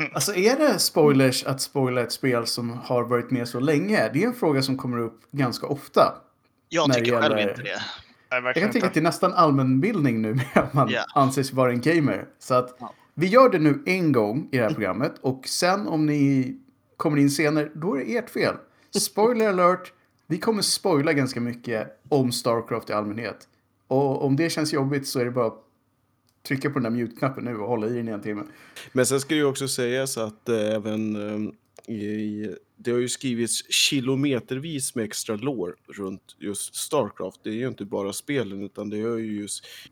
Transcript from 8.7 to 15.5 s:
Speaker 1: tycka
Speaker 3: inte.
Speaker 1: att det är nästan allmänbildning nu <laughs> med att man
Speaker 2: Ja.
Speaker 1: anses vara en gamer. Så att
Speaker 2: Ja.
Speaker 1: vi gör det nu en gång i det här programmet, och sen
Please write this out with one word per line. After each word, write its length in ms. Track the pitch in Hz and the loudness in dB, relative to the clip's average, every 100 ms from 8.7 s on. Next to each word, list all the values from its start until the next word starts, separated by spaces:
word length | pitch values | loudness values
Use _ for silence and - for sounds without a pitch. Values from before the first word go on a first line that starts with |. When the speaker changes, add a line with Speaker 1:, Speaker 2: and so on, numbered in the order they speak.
Speaker 1:
tycka 40 | 165 | 2
Speaker 3:
inte. 100 | 185 | 2
Speaker 1:
att 60 | |
det 60 | 170 | 2
är 20 | |
nästan 320 | 160 151 185 | 0 2 0
allmänbildning 880 | 180 160 135 131 131 196 208 135 113 | 6 6 6 4 4 2 2 2 2
nu 120 | 110 | 0
<laughs> 20 | 127 | -2
med 120 | - | 0
att 200 | 196 - | 0 0
man 160 | 143 113 | 0 2
Speaker 2:
Ja. 160 | 120 - 147 | 0 -2 2
Speaker 1:
anses 380 | 131 139 131 | 2 2 -2
vara 180 | 127 127 | 0 2
en 100 | 120 | 2
gamer. 460 | 151 170 131 98 - _ | 2 2 2 0 -6 _
Så 140 | - | 0
att 220 | 123 123 - | 0 0 -8
Speaker 2:
Ja. 140 | 117 - _ | -16 -16 _
Speaker 1:
vi 140 | - 180 | -2 4
gör 220 | 240 269 | 6 6
det 100 | 185 | 6
nu 240 | 151 139 175 | 4 2 0
en 260 | 185 160 | 0 4
gång 380 | 127 104 127 - | 4 2 0 -2
i 60 | 127 | 0
det 60 | |
här 100 | 107 | 0
programmet, 400 | 107 95 95 147 - | 0 -2 0 -4 -2
och 260 | - 131 | -4 -4
sen 400 | - | -6